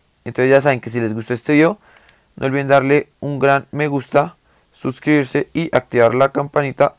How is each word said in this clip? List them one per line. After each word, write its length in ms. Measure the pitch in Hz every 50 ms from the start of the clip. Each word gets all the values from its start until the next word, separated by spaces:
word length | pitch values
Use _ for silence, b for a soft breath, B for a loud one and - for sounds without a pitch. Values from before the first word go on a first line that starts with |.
| _ _ _ _ -
Entonces 260 | - 120 - 127 131
ya 100 | 135 135
saben 200 | 131 147 131 120
que 100 | - 113
si 100 | 113 120
les 140 | 113 110 107
gustó 180 | 113 113 - 123
este 220 | 117 - - 151
video, 240 | 147 160 170 214 - b b b b b b b b b b b
no 100 | - -
olviden 220 | 135 131 139 139 135
darle 400 | 139 139 131 135 143 143 - _ _ -
un 180 | - 143 143 135
gran 280 | 131 139 139 139 - _
me 180 | - 143 151 147
gusta, 480 | 143 135 127 - - 143 151 170 - _ _ _ _ _ _ _ _
suscribirse 760 | - - 131 127 - - 147 151 147 139 127 - 143 - _ -
y 200 | 156 170 160 -
activar 400 | 214 - - - 120 117 117 117
la 180 | 127 135 135 -
campanita 640 | 143 143 143 - 151 143 135 127 - 139 - -